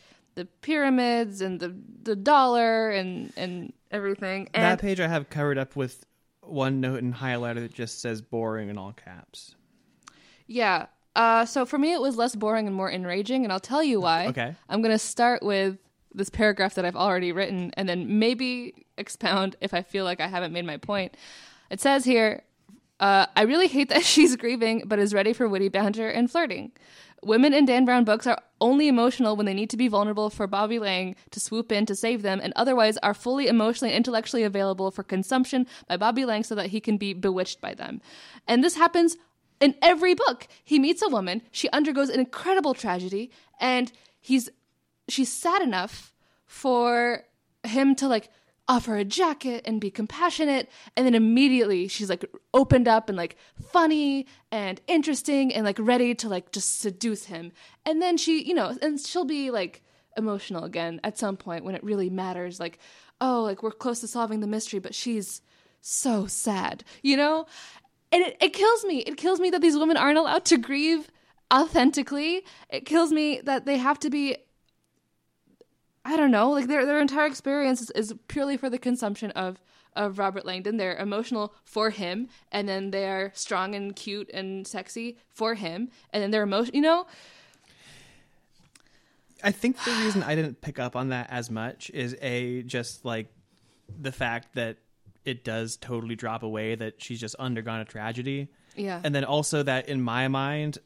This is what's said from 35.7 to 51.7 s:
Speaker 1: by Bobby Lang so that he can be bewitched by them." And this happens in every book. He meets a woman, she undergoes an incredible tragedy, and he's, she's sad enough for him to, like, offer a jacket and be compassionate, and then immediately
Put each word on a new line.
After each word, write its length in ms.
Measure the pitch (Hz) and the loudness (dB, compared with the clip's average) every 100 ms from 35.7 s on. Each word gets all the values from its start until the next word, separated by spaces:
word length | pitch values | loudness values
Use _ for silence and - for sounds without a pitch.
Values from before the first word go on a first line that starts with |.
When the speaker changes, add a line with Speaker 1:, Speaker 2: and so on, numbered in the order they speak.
| - - | -6 -6
Speaker 1:
by 80 | 180 | -2
Bobby 260 | 214 240 | 0 0
Lang 200 | 254 214 | 0 -2
so 100 | 226 | -4
that 140 | 214 190 | -4 -4
he 120 | 208 | -4
can 160 | 220 208 | -2 -2
be 140 | 202 | -2
bewitched 460 | 185 196 185 185 - | -2 -2 0 -4 -6
by 140 | 98 | -10
them." 260 | 98 - - - - - - - | -10 -12 -12 -16 -20 -20 -12 0
And 140 | 240 | 4
this 120 | 320 330 | 4 4
happens 400 | 339 339 339 - _ _ _ - | 2 4 2 0 _ _ _ 2
in 140 | 285 262 | 2 6
every 320 | 339 349 359 | 4 6 4
book. 340 | 349 523 247 - - | 4 2 0 -8 -14
He 140 | - 294 | 0 2
meets 240 | 277 349 | 4 2
a 60 | 427 | 0
woman, 340 | 240 185 196 - | 0 -2 -6 -8
she 160 | - - | -6 -2
undergoes 380 | 285 302 269 277 | 2 2 2 0
an 100 | 254 | 2
incredible 520 | 254 - 349 381 302 | 0 -2 0 2 2
tragedy, 580 | 254 220 180 185 196 240 _ _ - | -2 -2 -4 -4 -6 -8 _ _ -4
and 320 | 247 254 247 - _ _ | 0 0 0 -6 _ _
he's, 300 | - 262 233 - _ _ _ _ - | 0 2 0 -12 _ _ _ _ -8
she's 220 | - 254 | -2 -2
sad 300 | - 349 381 | -2 0 0
enough 540 | 320 190 196 - - _ _ _ _ | 0 -2 -4 -10 -20 _ _ _ _
for 800 | - 269 247 240 240 240 233 - _ _ _ | -6 0 2 2 2 0 -2 -8 _ _ _
him 300 | 233 233 277 269 | -4 2 4 4
to, 120 | 269 | 4
like, 220 | 226 - _ _ _ - | 0 -2 _ _ _ 0
offer 280 | 247 233 208 | 0 2 -2
a 80 | |
jacket 560 | 202 254 349 294 269 233 - | -2 2 0 0 -6 -6 -4
and 120 | 220 | -4
be 120 | 202 | -4
compassionate, 800 | - 214 285 349 330 302 269 - - - - | -6 -6 -2 -2 0 0 0 -2 -12 -8 0
and 80 | |
then 100 | 254 | 4
immediately 760 | 233 220 233 277 254 214 | 6 6 6 6 6 4